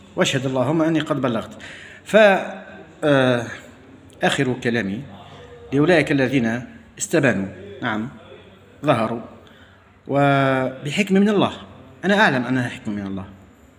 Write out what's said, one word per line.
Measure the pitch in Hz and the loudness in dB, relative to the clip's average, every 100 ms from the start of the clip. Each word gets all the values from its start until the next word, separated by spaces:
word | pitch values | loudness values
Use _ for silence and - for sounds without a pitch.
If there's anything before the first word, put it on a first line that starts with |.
| - 170 | -8 -2
واشهد | 180 139 135 | 0 0 -2
اللهم | 131 127 160 | -2 0 0
أني | 160 156 | 0 0
قد | 151 143 | -2 -2
بلغت". | 127 113 - - - - - - - | -2 -2 -6 -16 -18 -18 -20 -18 2
ف-، | 208 208 190 - - - - - - | 6 6 4 -2 -12 -16 -20 -20 -2
آه، | 151 135 127 120 110 - - - - - - - | 2 4 4 2 -2 -12 -18 -20 -20 -20 -20 -4
آخر | 175 - 127 123 | -2 0 -2 -2
كلامي | 123 113 98 107 147 - - - - - - | -2 -2 -2 -6 -10 -18 -20 -20 -20 -20 -4
لأولئك | 139 156 165 147 | 0 4 4 4
الذين | 139 127 139 113 120 - - - - | 2 2 2 0 -4 -8 -18 -18 -12
استبانوا، | - 160 135 98 98 - - - | -2 2 2 2 -4 -10 -16 -8
نعم، | 123 107 127 - - - - - - - 147 | -6 -4 -6 -12 -20 -20 -20 -20 -20 -6 -2
ظهروا، | 117 110 117 - - - - - - _ _ - | 0 0 -4 -12 -20 -20 -20 -20 -20 _ _ -4
وبحكم | 139 143 139 135 131 131 - 147 180 196 190 | 2 4 4 2 0 -2 -6 -6 -4 2 4
من | 202 | 4
الله، | 202 113 - - - - - 185 | 2 0 -2 -18 -20 -20 -6 0
أنا | 208 | 2
أعلم | 196 127 120 | 2 2 -2
أنها | 127 120 | -2 -2
حكمة | - 110 | -6 -8
من | 104 98 | -6 -6
الله، | 98 98 - - - - | -8 -12 -16 -20 -20 -20